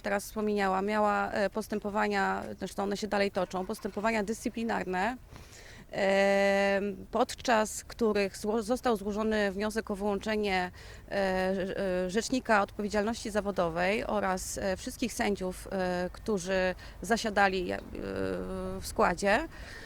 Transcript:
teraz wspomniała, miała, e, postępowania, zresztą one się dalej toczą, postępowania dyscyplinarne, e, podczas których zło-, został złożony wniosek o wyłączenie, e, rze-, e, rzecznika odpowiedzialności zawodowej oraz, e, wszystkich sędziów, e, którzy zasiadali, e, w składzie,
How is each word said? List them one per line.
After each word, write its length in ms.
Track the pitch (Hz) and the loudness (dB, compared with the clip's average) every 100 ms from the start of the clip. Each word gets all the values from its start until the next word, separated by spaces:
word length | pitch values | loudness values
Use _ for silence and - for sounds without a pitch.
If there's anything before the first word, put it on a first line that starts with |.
teraz 220 | 208 202 - | -2 -2 -2
wspomniała, 560 | 220 214 202 196 190 | -2 0 2 2 2
miała, 500 | 196 214 208 202 202 | 2 2 4 2 0
e, 180 | 220 196 | 0 0
postępowania, 920 | 220 208 214 208 202 208 202 190 196 214 202 | -2 -4 -4 -2 0 2 2 2 0 -4 -8
zresztą 240 | 190 - | -6 -4
one 140 | 202 202 | -2 -2
się 100 | 202 | 0
dalej 240 | 208 202 | 2 2
toczą, 340 | 196 180 185 185 | 0 -2 -2 -4
postępowania 580 | 220 208 208 214 226 | -6 -6 -2 0 0
dyscyplinarne, 960 | 202 226 240 226 226 196 185 180 208 254 - - - - - - - | -2 -4 -4 -4 -2 -2 -2 -2 -2 -4 -12 -18 -18 -18 -18 -18 -8
e, 920 | - 196 196 196 196 196 196 196 196 202 190 190 | 0 4 6 6 6 6 6 4 4 0 -4 -2
podczas 720 | 220 254 - - 220 214 - | 0 0 -2 2 4 2 -4
których 540 | - - 226 208 196 - | -8 0 2 4 0 -2
zło-, 240 | 208 226 | -2 0
został 360 | 202 247 254 214 | 0 0 2 0
złożony 540 | 202 208 220 214 202 | 0 0 2 2 2
wniosek 400 | 190 214 214 - | 0 -2 -2 -4
o 40 | 196 | -2
wyłączenie, 760 | 208 196 214 214 208 185 180 - - - - | 0 0 0 0 2 2 0 -6 -16 -16 -6
e, 440 | 202 190 185 185 190 | 0 2 2 2 0
rze-, 240 | 190 - 190 180 185 | -2 -2 0 0 0
e, 40 | |
rzecznika 520 | 202 - 254 - 214 | 0 0 0 4 4
odpowiedzialności 680 | 202 - 208 208 208 233 226 | 4 -2 -2 0 0 -2 -2
zawodowej 760 | 202 196 190 170 165 180 220 - | -2 0 0 0 2 2 2 0
oraz, 520 | 208 196 185 - - | 0 0 -2 -4 -4
e, 200 | 202 185 | -2 -2
wszystkich 360 | - - 233 | -6 -4 -2
sędziów, 540 | - 220 196 185 185 - | 0 0 0 -2 -6 -6
e, 380 | 196 180 180 180 | -2 0 0 -2
którzy 640 | - - 202 175 190 185 180 - - | -4 -2 -2 0 2 2 -2 -10 -6
zasiadali, 720 | 180 220 226 202 196 190 180 | 0 0 2 4 4 2 -2
e, 60 | - - - 98 95 95 180 185 190 185 190 | -4 -6 -8 -6 -2 -2 -2 -4 -6 -6 -6
w 40 | |
składzie, 640 | - - 196 170 196 226 330 - - - | -4 2 2 4 2 2 0 -8 -14 -14